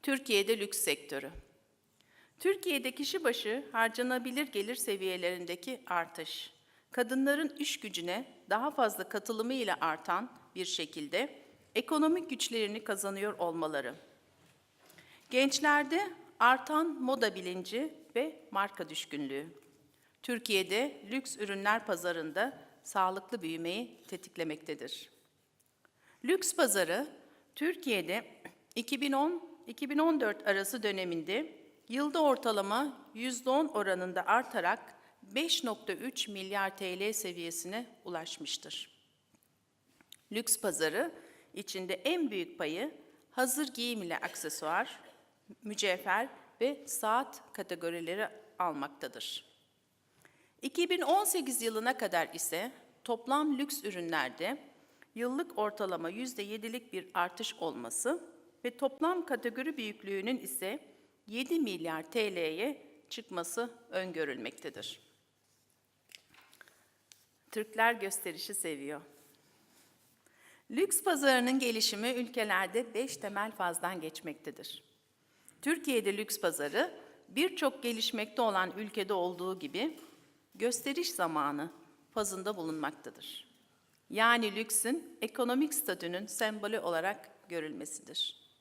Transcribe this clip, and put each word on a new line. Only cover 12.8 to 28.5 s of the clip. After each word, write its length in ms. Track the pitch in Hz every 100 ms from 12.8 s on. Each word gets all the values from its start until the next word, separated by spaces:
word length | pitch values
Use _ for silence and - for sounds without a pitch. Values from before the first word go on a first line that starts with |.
kazanıyor 540 | 214 196 196 196 208 208
olmaları, 560 | 175 165 156 147 127 - - _ _ _ - _ _ _ - - - - -
gençlerde 800 | 254 269 269 294 294 285 330 403 339 - -
artan 460 | 233 262 262 302 320
moda 480 | 285 254 262 220
bilinci 600 | 185 180 185 180 226 311 - - -
ve 220 | 302 311 -
marka 380 | 196 196 - 156
düşkünlüğü, 580 | 156 - 147 139 135 160 - - _ _ _ _ _
Türkiye'de 800 | - 233 240 196 185 202 285 - 202
lüks 260 | 254 262 -
ürünler 480 | 208 196 202 220 220
pazarında 720 | 175 175 165 156 156 240 269 - -
sağlıklı 580 | - 202 185 190 196 233
büyümeyi 640 | 165 165 170 190 240 - -
tetiklemektedir. 1040 | 185 - - 165 156 160 147 120 - - _ _ _ _ _ _ _ _ _ _ _
Lüks 300 | 240 381 381
pazarı, 520 | - 269 202 165 185 302 - - - _
Türkiye'de 680 | - 311 330 277 208 165 202 - - -